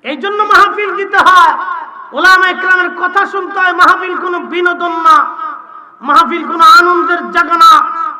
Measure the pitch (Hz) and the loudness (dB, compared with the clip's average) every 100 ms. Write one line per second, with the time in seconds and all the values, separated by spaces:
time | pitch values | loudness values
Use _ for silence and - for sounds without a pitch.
0 | 240 302 403 415 427 359 320 403 415 359 | -10 -8 -6 -4 2 4 2 0 -4 -4
1 | 392 392 359 359 403 - 359 - - - | -2 2 4 4 4 0 -6 -10 -12 -18
2 | - 247 359 370 370 359 370 370 359 349 | -10 0 2 4 2 -2 0 2 0 -4
3 | 359 381 392 392 370 392 370 349 330 359 | -2 -2 -2 -6 -6 -2 -2 2 0 0
4 | 370 339 359 349 233 339 359 349 349 339 | -8 -8 -6 -8 -6 -4 -2 -2 -6 -2
5 | 330 - - - - - - - - _ | 2 2 2 -8 -12 -12 -18 -20 -20 _
6 | 254 294 330 349 294 339 330 339 349 349 | -2 0 0 -4 -6 2 4 6 4 0
7 | 349 349 339 349 320 339 320 311 - - | 0 -4 -4 -4 -2 2 4 4 2 -6
8 | - | -8